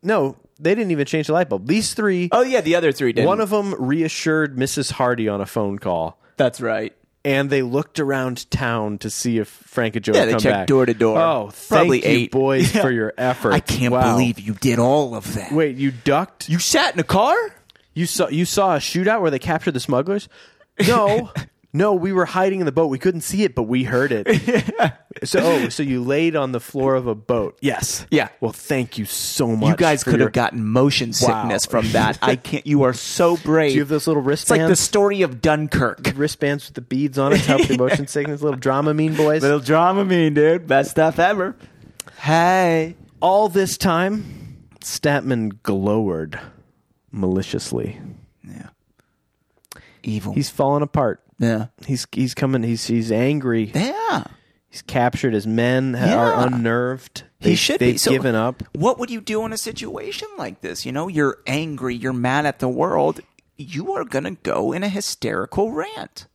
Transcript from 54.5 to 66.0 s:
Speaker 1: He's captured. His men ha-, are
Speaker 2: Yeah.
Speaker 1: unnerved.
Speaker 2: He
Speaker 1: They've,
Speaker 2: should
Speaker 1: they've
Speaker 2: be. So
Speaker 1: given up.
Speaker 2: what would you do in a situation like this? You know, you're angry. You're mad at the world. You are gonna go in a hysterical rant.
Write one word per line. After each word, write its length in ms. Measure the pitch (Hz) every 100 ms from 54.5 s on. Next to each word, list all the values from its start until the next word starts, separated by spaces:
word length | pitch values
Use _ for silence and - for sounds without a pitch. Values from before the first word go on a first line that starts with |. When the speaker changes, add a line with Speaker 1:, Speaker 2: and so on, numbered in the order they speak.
| _ _
Speaker 1:
He's 140 | -
captured. 500 | - 135 120 - 131
His 120 | 107 107
men 480 | 113 120 131 135
ha-, 100 | 123 123
are 140 | 208 117
Speaker 2:
Yeah. 140 | 120 123
Speaker 1:
unnerved. 800 | 127 117 120 123 131 - - - _
Speaker 2:
He 120 | -
Speaker 1:
They've, 80 | 180
Speaker 2:
should 220 | - 285
Speaker 1:
they've 140 | 123
Speaker 2:
be. 40 | 120
So 120 | -
Speaker 1:
given 240 | 135 135
up. 280 | 113 117 131 -
Speaker 2:
what 240 | - 190 240
would 120 | 247
you 100 | 233
do 240 | 208 214 220
in 60 |
a 60 | 220
situation 720 | - - 220 - - 403 427 403
like 240 | 135 95
this? 240 | - 85
You 80 | 127
know, 160 | 131 175
you're 300 | 160 139 - -
angry. 480 | 139 160 139 127
You're 180 | 120 127
mad 340 | 127 127 139 147
at 120 | -
the 100 | 127
world. 520 | 127 170 170 147 160 - _ _ _
You 360 | 139 156 226
are 100 | 392
gonna 280 | 247 - 160
go 400 | 185 - - 104
in 100 | -
a 60 | 202
hysterical 840 | 196 - - 113 98 95 - 214
rant. 540 | 294 269 440